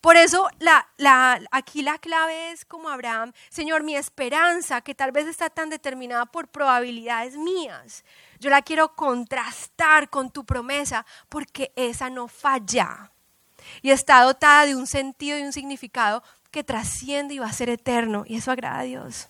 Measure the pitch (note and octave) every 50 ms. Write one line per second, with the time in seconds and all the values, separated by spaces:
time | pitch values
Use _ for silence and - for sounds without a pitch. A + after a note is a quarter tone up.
0 | - D#4+ E4 E4+ E4 E4+ E4 F4+ F#4+ - - _ D4+ E4+ D#4+ C#4 - _ _ _
1 | C#4 C#4+ C4+ B3+ C4 B3+ B3 G3+ - - - C4+ C4 - - D4 C#4 C#4 D4+ D#4
2 | - E4 E4 D#4+ D#4+ D#4+ D#4+ D#4+ E4 E4 E4+ E4 - _ - E4 D#4+ D#4+ C#4+ B3+
3 | B3 A#3+ A3+ A3 A3+ A#3+ A#3+ _ - _ - - D#4 D4+ D#4+ D#4 D4+ D#4 D4+ C#4+
4 | - - _ - C4+ B3 C4+ D4+ E4 F4 E4+ F4 D#4+ - C#4 A#3+ - - C4+ _
5 | C4+ C4 B3+ C#4+ D4+ D#4 E4 - E4+ D#4+ _ - D#4+ D#4 D#4 D4+ _ C#4+ C4 C4
6 | B3+ A#3+ B3 A#3+ A#3 A#3 _ E4+ E4 - _ D4 D4 C4+ B3+ B3 A#3+ B3 A#3+ A#3
7 | A3+ A#3 A#3+ A3+ A#3 - C4 D4 D#4 E4+ F#4 F#4 D#4+ B3+ F3+ B2+ - - - -
8 | _ _ _ _ _ _ _ _ A3 C#4 C#4 C#4+ C#4 - D#4+ D4+ D#4 D#4 _ -
9 | D#4+ C#4+ B3 B3 A#3+ - C4 B3+ A#3 A#3+ A#3+ - - - _ _ E4+ D#4 D#4 D4+
10 | D4 - - C#4+ C4 B3+ _ D4 C4 - - B3+ A#3+ B3 C#4 C#4+ C#4+ C#4 C4+ A3
11 | A#3 _ - - _ _ - D4+ D4 _ _ - C4+ - _ - B3+ A#3 A#3+ -
12 | C#4 B3+ B3+ B3+ A#3+ A#3 _ - - C#4+ C4+ C4 G#3 F#3+ G#3 B3 F#3+ - - -
13 | G#3 - _ _ _ _ _ _ _ _ _ _ - - - - _ C4+ C4+ C4+
14 | - - C#4+ B3+ A#3+ B3 C4+ - - D4 D4 D4 D4 C#4+ C#4 B3+ B3+ - - C#4+
15 | C4+ C4+ B3+ _ D4 C#4+ D4 D4 C#4+ C#4+ C#4 D4 C4+ C#4 C#4 B3+ - A3+ _ B3+
16 | A#3 G#3 G#3 A#3+ A#3 _ _ _ _ _ - D4+ D4 - - A3 A#3 - - -
17 | B3+ C4 C#4+ C#4+ C#4+ C#4+ C#4+ C#4 B3 A3 A3 - B3 A#3+ A#3+ A#3 _ - B3 A#3+
18 | A#3 A3 G#3+ G3+ G#3 - A3+ A#3 A3+ - B3+ B3+ B3+ - B2+ - C4 B3+ B3+ B3+
19 | - - A3+ - - _